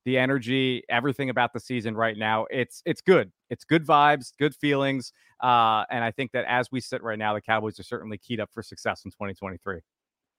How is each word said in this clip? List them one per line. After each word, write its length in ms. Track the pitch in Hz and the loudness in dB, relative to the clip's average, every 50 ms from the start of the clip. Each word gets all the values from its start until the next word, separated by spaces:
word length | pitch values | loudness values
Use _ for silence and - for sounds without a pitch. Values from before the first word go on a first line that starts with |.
| - | -4
the 120 | 123 127 127 | -2 0 2
energy, 640 | 127 131 139 135 113 117 131 135 131 131 127 117 - - | 2 2 0 0 0 0 0 0 2 0 0 -2 -4 -2
everything 420 | - 117 120 143 127 - 139 131 | -2 0 0 0 -2 -2 -4 -4
about 220 | 123 123 120 117 | 0 0 0 0
the 80 | - 120 | -2 -6
season 360 | - - 127 123 104 117 107 | -8 -6 -6 -4 -4 -4 -2
right 220 | 107 113 113 107 104 | 0 0 -2 0 -2
now, 280 | 110 110 110 110 110 - | -2 0 0 0 0 -2
it's, 320 | - 135 120 - - - - | -2 -2 -4 -4 -6 -8 -4
it's 160 | 170 160 - | -4 -4 -2
good. 300 | - - 190 151 107 92 _ _ _ - | 4 4 4 4 4 0 _ _ _ -12
It's 160 | 120 - - | -12 -10 -4
good 200 | - 151 165 156 | 0 0 2 4
vibes, 460 | 135 156 143 143 147 147 139 120 - - - | 4 6 6 6 6 4 2 0 -8 -6 -2
good 160 | 143 151 135 | -2 -2 -2
feelings. 560 | - - 147 143 139 139 135 135 131 120 - - _ _ _ _ - | 0 -2 0 2 2 2 0 -2 -2 -4 -8 -14 _ _ _ _ -2
Uh, 420 | 123 127 123 120 113 113 110 107 101 - | 2 4 6 6 6 6 4 2 0 -2
and 140 | - 120 117 | -2 -2 -2
I 80 | 117 | -2
think 200 | - - 131 120 | -2 -4 -6 -4
that 140 | - 123 110 | -4 -4 -2
as 260 | - 120 123 123 - | 0 0 0 0 -2
we 80 | 131 127 | -4 -8
sit 240 | - - 131 120 - | -6 -6 -8 -8 -6
right 160 | 117 107 107 | -6 -6 -4
now, 140 | 110 107 107 | -2 -2 -2
the 80 | 104 | -2
Cowboys 380 | - - 113 110 107 107 101 - | -2 0 0 0 0 -2 -6 -8
are 40 | 92 | -12
certainly 340 | - 120 107 82 110 107 98 | -10 -10 -10 -8 -8 -12 -12
keyed 220 | _ - 123 107 | _ -8 -6 -6
up 100 | 104 - - | -6 -6 -8
for 100 | 113 107 | -12 -14
success 400 | - 98 - - 113 95 - - | -14 -12 -8 -4 -4 -4 -6 -8
in 80 | 98 | -16
twenty 220 | - - 107 98 95 | -12 -10 -8 -8 -8
twenty-three. 480 | - 101 95 92 85 - 98 95 82 - _ _ _ _ _ _ _ _ _ _ | -8 -10 -10 -10 -10 -8 -8 -8 -8 -10 _ _ _ _ _ _ _ _ _ _